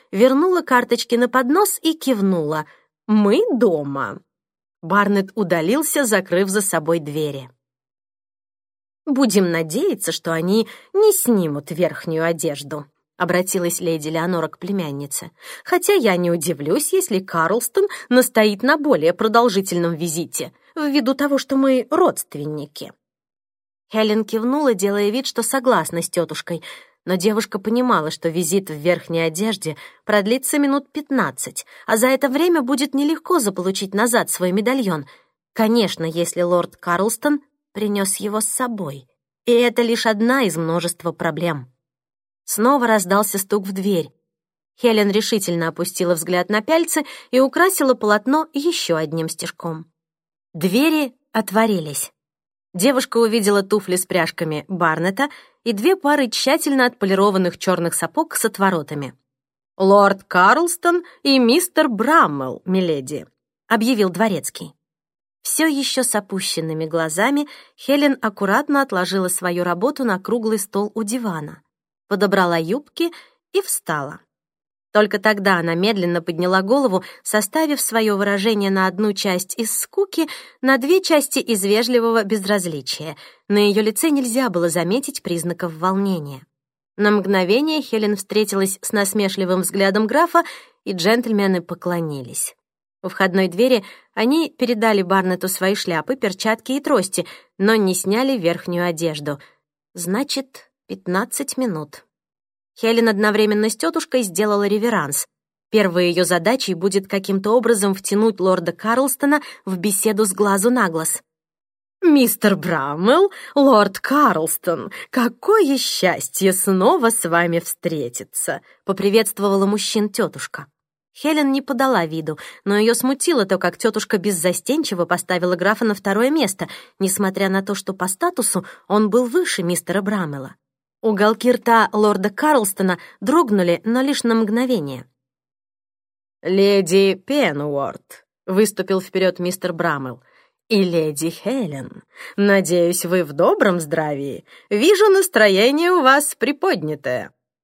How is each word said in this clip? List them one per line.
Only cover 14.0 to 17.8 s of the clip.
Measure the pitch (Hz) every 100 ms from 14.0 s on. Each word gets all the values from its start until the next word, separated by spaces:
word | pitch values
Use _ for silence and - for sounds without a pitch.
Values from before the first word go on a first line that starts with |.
| 151
Леонора | 160 170 175 156
к | -
племяннице. | 185 196 156 139 143 - 170 _ - -
«Хотя | - 349 349
я | 403 220 180
не | 175
удивлюсь, | 170 160 143 143 240 -
если | 381 - 190
Карлстон | 190 165 160 226 - -